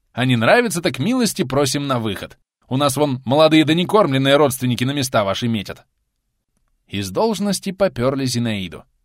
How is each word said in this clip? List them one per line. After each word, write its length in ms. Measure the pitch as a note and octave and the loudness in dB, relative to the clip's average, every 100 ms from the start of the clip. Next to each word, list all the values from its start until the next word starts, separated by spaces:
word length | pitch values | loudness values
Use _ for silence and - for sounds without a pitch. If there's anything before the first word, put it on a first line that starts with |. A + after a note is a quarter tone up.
| _ | _
а 100 | - B2+ | -4 0
не 120 | B2 | 2
нравится, 440 | A2+ A3 A#3+ E3+ | 4 4 2 -2
так 160 | F3 D3 | -4 -2
милости 460 | D#3 B3+ A3+ - | -2 0 -2 -2
просим 420 | C3+ C3+ C#3+ C#3+ C#3+ | -4 0 0 -2 -2
на 140 | B2+ | -2
выход. 380 | A2 F#2+ - - _ _ - | -4 -6 -10 -18 _ _ -6
У 80 | B2+ | -2
нас 180 | C#3+ C3+ | 0 0
вон 260 | D3 B2+ A2+ | 0 -2 0
молодые 400 | C#3+ D#3 D#3 D3 | 4 6 6 4
да 80 | |
некормленные 640 | D#3+ F3+ G#3+ F#3+ C3+ C3+ C#3+ | 0 2 2 2 2 4 4
родственники 480 | D3 C3 B2+ A#2+ B2 | 4 0 -2 -2 -2
на 60 | |
места 340 | C#3+ C3 B2 G2 | -2 -2 0 0
ваши 240 | G2 A#2+ | -2 -2
метят. 360 | A2+ F#2 E2 _ _ _ _ _ _ _ _ _ _ _ | -4 -6 -14 _ _ _ _ _ _ _ _ _ _ _
Из 220 | G3 G3 | -8 -6
должности 640 | F3+ A3 G3 G3+ F#3 - | -2 -2 -2 -4 -4 -6
поперли 520 | F#3 G3 - B2 C3+ C3+ | -2 -2 0 -2 0 -2
Зинаиду. 600 | B2 A#2+ G#2 F2+ D2 - _ | -2 -2 -4 -8 -12 -20 _